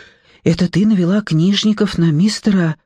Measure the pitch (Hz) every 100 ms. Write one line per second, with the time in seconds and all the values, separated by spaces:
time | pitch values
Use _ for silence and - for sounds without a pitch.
0 | - _ _ _ - 165 180 170 208 202
1 | 170 208 208 156 180 202 214 214 202 -
2 | 165 147 208 - 220 190 165 156